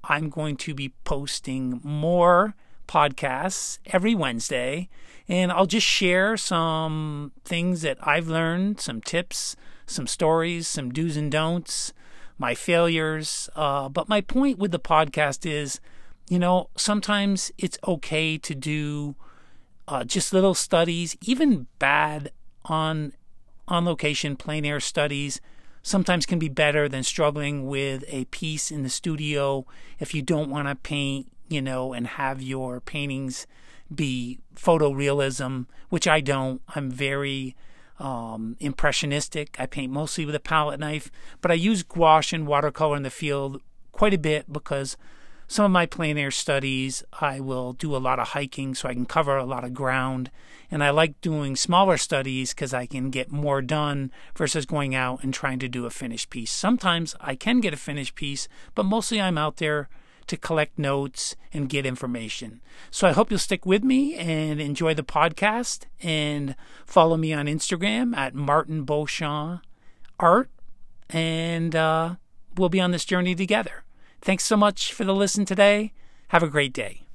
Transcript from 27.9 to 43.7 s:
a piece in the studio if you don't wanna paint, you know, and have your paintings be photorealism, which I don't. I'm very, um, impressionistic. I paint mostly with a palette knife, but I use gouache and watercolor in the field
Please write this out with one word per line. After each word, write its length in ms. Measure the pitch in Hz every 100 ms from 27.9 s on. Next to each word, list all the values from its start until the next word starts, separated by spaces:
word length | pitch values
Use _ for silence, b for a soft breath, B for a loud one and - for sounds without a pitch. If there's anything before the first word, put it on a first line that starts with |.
| 135 131
a 180 | 135 127
piece 440 | - 160 151 -
in 140 | 151
the 40 | 135
studio 800 | - 175 151 151 147 139 135 131 B B B
if 160 | -
you 80 | 151
don't 260 | 131 156 147
wanna 280 | 143 143 139
paint, 500 | - 143 139 139 - - -
you 120 | 147
know, 320 | 131 131 131
and 140 | 123 120
have 340 | - 135 135
your 400 | 131 131 127 123
paintings 680 | - 151 143 135 135 127 - b b b b
be 460 | 143 143 127 120 131 -
photorealism, 1120 | - - 165 147 135 139 143 135 131 131 131 123 b b
which 180 | 175 180
I 140 | 156
don't. 420 | 139 139 131 131 -
I'm 140 | 151 139
very, 680 | 123 139 139 139 135 131 - b b b -
um, 580 | 139 123 113 113 113 117
impressionistic. 960 | 143 135 147 139 147 147 - 156 147 -
I 80 | 131
paint 260 | - 131
mostly 320 | 139 156 -
with 120 | 151 147
a 40 |
palette 380 | - 160 151 143
knife, 320 | 151 151 - B B B
but 100 | 175
I 40 |
use 280 | 170 185 208
gouache 500 | - 170 160 156 143
and 140 | 170 147
watercolor 500 | 143 147 - 156 143
in 60 |
the 80 | 135
field 500 | - 151 139 139 135 -